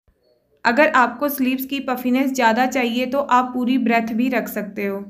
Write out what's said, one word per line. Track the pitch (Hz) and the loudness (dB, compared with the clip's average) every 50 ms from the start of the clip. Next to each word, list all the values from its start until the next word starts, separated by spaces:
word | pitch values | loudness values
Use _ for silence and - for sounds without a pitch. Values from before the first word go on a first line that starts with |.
| _ _ _ _ _ _ _ _ _ _ _ _ - | _ _ _ _ _ _ _ _ _ _ _ _ 0
अगर | - 240 254 311 311 | 0 4 4 4 4
आपको | 311 262 240 233 233 - 285 294 | 4 2 2 2 0 -2 -4 -4
स्लीव्स | 277 - 254 247 262 262 - | -2 0 -2 0 -2 -2 -4
की | - 277 277 | -6 -6 -6
पफीनेस | 269 269 254 247 - 254 247 262 277 294 | -4 -4 -4 -2 0 0 0 2 0 0
ज़्यादा | 269 262 240 220 220 240 262 | 0 2 2 4 4 4 2
चाहिए | 262 262 269 240 240 226 247 254 | 0 0 -2 -2 0 0 -2 -2
तो | 254 269 285 | -2 -2 -2
आप | 277 - 247 247 254 254 247 | 0 2 2 2 2 0 -2
पूरी | 254 247 233 262 262 | -2 0 2 2 2
ब्रेथ | 220 226 233 233 226 226 247 | 2 2 2 2 0 0 -2
भी | 220 247 262 | -2 0 0
रख | 254 220 - | 0 -2 -4
सकते | - - 214 196 - - 214 202 | -4 -6 -8 -8 -8 -8 -6 -6
हो। | 196 196 202 202 | -6 -6 -8 -10